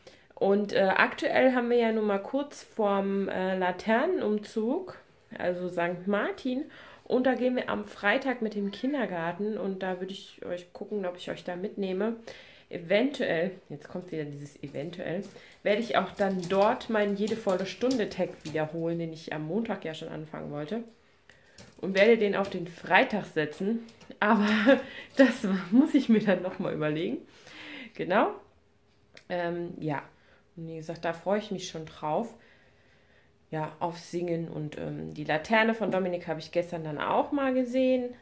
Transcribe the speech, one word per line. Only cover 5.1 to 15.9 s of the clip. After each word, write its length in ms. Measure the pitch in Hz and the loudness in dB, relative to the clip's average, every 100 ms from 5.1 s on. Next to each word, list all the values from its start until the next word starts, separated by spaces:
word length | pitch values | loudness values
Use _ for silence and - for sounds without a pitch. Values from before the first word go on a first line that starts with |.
| _ _ - | _ _ -4
also 300 | 180 175 180 | -2 -2 -4
Sankt 400 | 175 170 170 190 | -2 -2 -2 0
Martin. 580 | 202 320 392 254 254 302 - - - | 0 0 -4 -4 -4 -6 -12 -20 -18
Und 220 | - 254 | -2 2
da 80 | 262 | 2
gehen 220 | 226 247 | 2 2
wir 140 | 254 - | 0 -2
am 160 | 208 | -4
Freitag 560 | 202 - 202 262 269 240 | -6 -2 0 2 0 -2
mit 140 | 220 | -4
dem 160 | 208 202 | -2 -4
Kindergarten 840 | - 262 285 196 175 165 180 208 214 | -4 -2 -2 -2 -2 -4 -2 -4 -2
und 240 | 196 190 | -4 -2
da 180 | 185 180 | -4 -4
würde 140 | 190 | -6
ich 280 | 196 - - | -10 -14 -14
euch 260 | 190 175 - | -8 -8 -8
gucken, 320 | - 214 208 | -14 -6 -4
ob 120 | 180 180 | -4 -6
ich 140 | - | -8
euch 120 | 170 | -8
da 120 | - | -6
mitnehme. 600 | 175 202 - 190 185 220 233 - - - - - | -6 -6 -4 -2 0 0 -2 -10 -18 -20 -20 -14
Eventuell, 800 | 175 165 202 269 277 - 165 185 185 - | -12 2 2 2 0 0 0 -2 -6 -14
jetzt 200 | 147 - | -16 -10
kommt 220 | 180 180 | -12 -8
wieder 140 | 156 | -8
dieses 360 | 147 143 147 - | -8 -10 -14 -14
eventuell, 640 | 139 139 165 170 - 180 - - - - | -10 -8 -8 -8 -6 -6 -6 -14 -20 -4
werde 180 | 190 214 | 0 0
ich 160 | 233 | 2